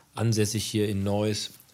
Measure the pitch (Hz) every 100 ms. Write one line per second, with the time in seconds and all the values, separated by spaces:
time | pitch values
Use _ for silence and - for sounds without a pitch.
0 | _ - 113 107 104 110 - 110 104 98
1 | 101 101 107 104 - - -